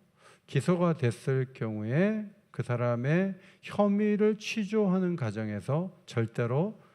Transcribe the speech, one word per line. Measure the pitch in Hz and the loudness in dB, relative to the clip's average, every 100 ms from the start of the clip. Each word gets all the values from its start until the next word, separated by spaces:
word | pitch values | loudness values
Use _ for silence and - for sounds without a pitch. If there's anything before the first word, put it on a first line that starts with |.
| _ _ - - - | _ _ -20 -20 -4
기소가 | 143 - 175 175 160 | -2 0 2 2 2
됐을 | 120 - - 135 131 | -2 -2 -2 -2 -2
경우에 | - 113 107 107 139 202 220 208 - _ | -6 -6 -4 -2 2 2 0 -8 -14 _
그 | - | -8
사람의 | 123 120 120 120 135 170 196 185 - - | -4 -2 0 0 0 2 0 -4 -16 -20
혐의를 | - - 208 202 214 208 214 214 | -6 2 2 4 2 4 2 2
취조하는 | - 226 196 220 202 185 180 170 | -4 -6 -2 2 4 4 2 0
과정에서 | 113 104 110 104 - 147 185 - - | -2 -2 -4 -4 -2 -2 -2 -10 -6
절대로 | 120 113 - 117 135 202 - - | -2 -2 -2 0 0 0 -4 -20